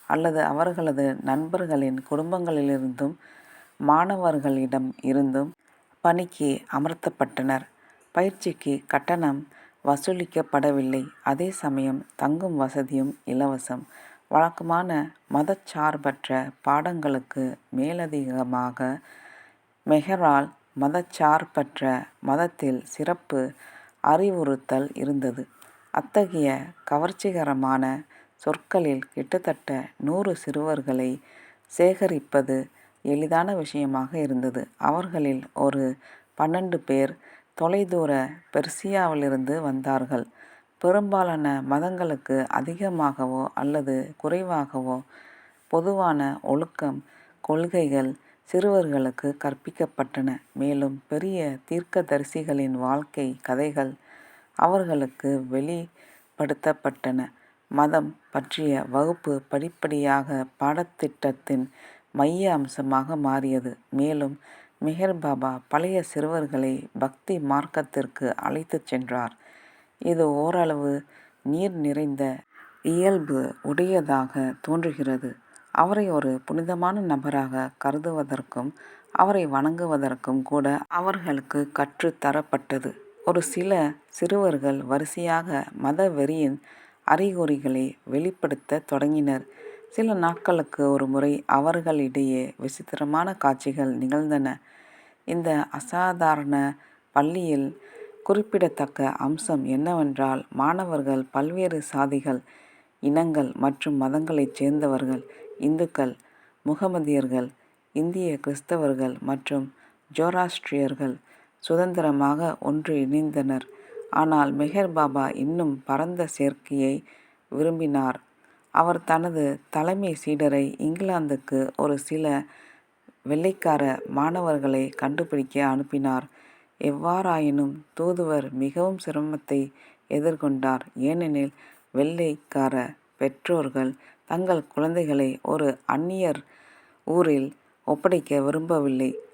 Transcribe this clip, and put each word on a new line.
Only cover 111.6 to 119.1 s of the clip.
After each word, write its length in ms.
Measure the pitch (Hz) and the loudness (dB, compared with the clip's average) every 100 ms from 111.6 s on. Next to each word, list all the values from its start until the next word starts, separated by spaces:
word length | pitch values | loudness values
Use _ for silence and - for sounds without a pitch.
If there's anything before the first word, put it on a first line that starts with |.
| - 165 180 175 156 143 139 147 165 156 | 0 2 2 2 2 2 2 2 -2 -2
ஒன்று 340 | - 151 156 | -2 -2 0
இணைந்தனர். 720 | 147 131 147 156 147 135 131 - - - - - | 0 2 0 0 0 -2 -2 -6 -20 -18 -16 -4
ஆனால் 460 | - 160 151 143 143 | 2 4 4 2 2
மெஹர் 360 | 147 196 185 | 0 2 0
பாபா 360 | 160 143 139 135 | 2 2 2 -2
இன்னும் 540 | - 139 170 156 135 | -2 -2 0 0 -2
பரந்த 440 | - 139 165 175 160 - | -2 -2 -2 -2 -4 0
சேர்க்கையை 640 | 139 139 - 139 135 139 - - _ _ _ | 0 -2 -6 0 0 0 -8 -20 _ _ _
விரும்பினார். 720 | 139 160 165 156 143 131 - _ _ _ _ _ | 0 0 2 0 2 0 -2 _ _ _ _ _
அவர் 340 | - 170 170 | 4 4 2
தனது 560 | - | 2